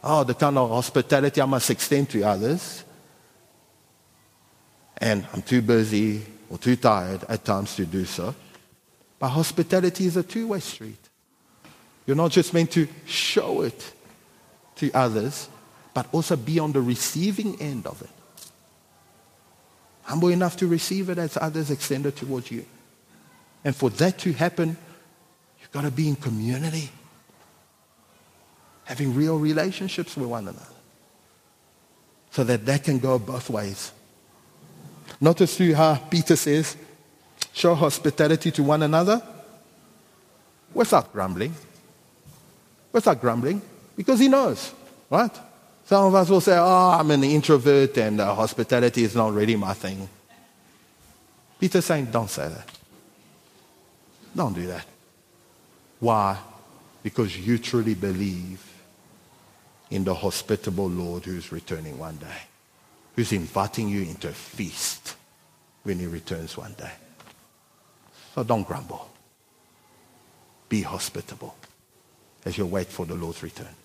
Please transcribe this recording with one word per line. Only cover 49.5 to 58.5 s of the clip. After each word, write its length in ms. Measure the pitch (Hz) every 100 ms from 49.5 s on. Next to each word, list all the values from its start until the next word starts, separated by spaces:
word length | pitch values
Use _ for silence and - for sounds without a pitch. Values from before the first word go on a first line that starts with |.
| 110
my 180 | 95
thing." 340 | 95 95 95 98 - _ - _ _ _ _ _ _ _ _ _ _ _ _
Peter's 240 | 185 180
saying, 220 | 170 156 127
"Don't 240 | 117 107
say 180 | - 73
that. 220 | 78 - - _ - _ _ _ _ _ _ _ _ _ _ _ _ -
Don't 200 | - 139
do 120 | 87 90
that." 200 | 87 - _ _ _ _ _ _ _ _ _ _ _
Why? 380 | 117 110 98 98 - - - - - _
Because 360 | 107 - 104 87
you 200 | 95 117
truly 360 | - 120 110
believe 680 | 95 98 92 101 90 90